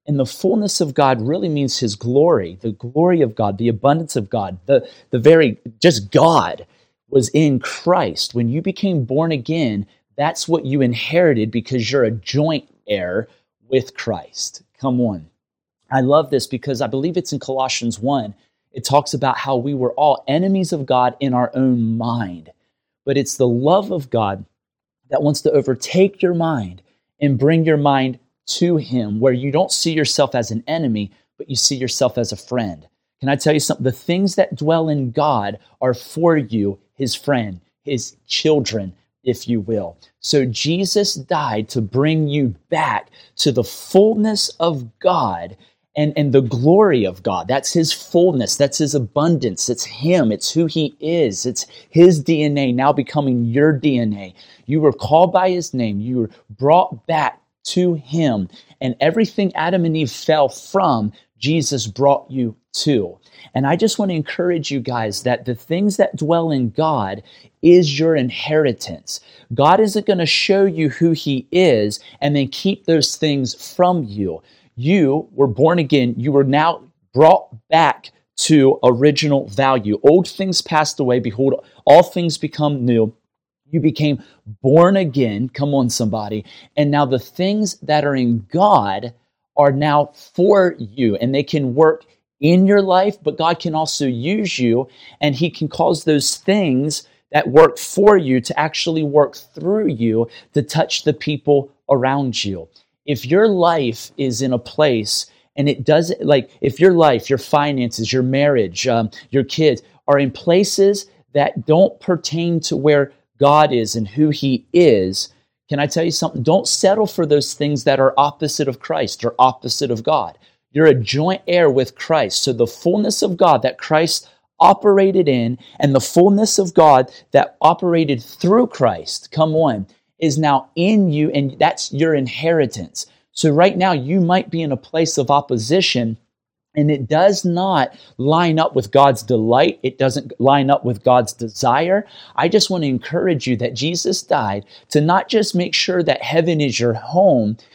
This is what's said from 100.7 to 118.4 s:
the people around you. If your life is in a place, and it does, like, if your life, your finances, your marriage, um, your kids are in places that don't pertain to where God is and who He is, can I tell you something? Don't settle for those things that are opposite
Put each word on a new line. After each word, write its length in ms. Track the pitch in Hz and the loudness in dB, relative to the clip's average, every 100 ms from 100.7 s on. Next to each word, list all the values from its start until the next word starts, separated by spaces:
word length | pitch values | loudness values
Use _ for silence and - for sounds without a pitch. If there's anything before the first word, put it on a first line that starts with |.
| 160 - - | -2 -2 -2
the 80 | 151 | -2
people 580 | - - 147 - 143 139 _ - | -2 -6 -4 0 0 0 _ -2
around 560 | 135 131 139 135 110 | 0 0 -2 -2 -4
you. 240 | 101 92 80 _ _ _ - | -6 -8 -12 _ _ _ -8
If 200 | 135 123 | -6 0
your 220 | 180 220 | 2 2
life 640 | 185 170 165 123 113 - - | 2 2 2 -2 -6 -12 -6
is 240 | 135 113 | -4 -2
in 120 | 135 | -2
a 60 | 123 | -4
place, 680 | - - 151 117 104 - - _ _ - | -4 0 0 0 -2 -6 -8 _ _ -2
and 120 | 143 | -2
it 160 | 139 | 0
does, 280 | 135 156 170 - | 2 2 0 -4
like, 300 | 147 139 - _ | 2 0 0 _
if 200 | 139 - | -4 2
your 140 | 185 | 4
life, 340 | 170 151 120 - | 6 4 2 0
your 100 | 131 | -4
finances, 760 | - 147 147 135 120 - 107 | 0 0 0 -2 -4 -4 -4
your 100 | 131 | -2
marriage, 640 | 127 135 147 131 95 87 127 | -2 0 2 2 -2 -4 -2
um, 220 | 117 113 - - | 0 -2 -8 -4
your 140 | 135 | -2
kids 380 | 120 - 156 120 - _ - | -2 0 2 0 -6 _ 0
are 100 | 143 | 2
in 120 | 135 | 2
places 760 | - 175 180 202 - 196 202 - _ _ | -2 0 2 2 2 2 2 -6 _ _
that 340 | 143 139 - 135 | -2 -2 -4 0
don't 320 | 160 190 - | 4 4 0
pertain 600 | - 170 - 165 170 165 | -4 -4 -4 -4 -2 -2
to 160 | - 143 | -2 0
where 360 | 147 147 139 _ _ _ | 2 2 0 _ _ _
God 340 | 143 151 151 | 4 4 4
is 220 | 123 110 | 2 -2
and 140 | 117 101 | -4 -6
who 220 | 143 151 | 0 0
He 360 | 143 139 127 - | 0 -2 -2 0
is, 560 | 175 165 107 92 95 - _ _ _ _ | 4 4 4 0 -4 -10 _ _ _ _
can 100 | 143 | -4
I 60 | 147 | -2
tell 180 | 170 | -2
you 60 | - | -2
something? 320 | - - 139 | -2 -6 -2
Don't 260 | 120 180 - | 0 0 0
settle 380 | - 190 214 208 | 0 2 2 0
for 200 | - 156 | -2 0
those 280 | 147 135 | 0 0
things 300 | - 147 147 | -4 -4 0
that 160 | 151 135 | 0 2
are 140 | 135 135 | 2 4
opposite 520 | 147 - | 0 -2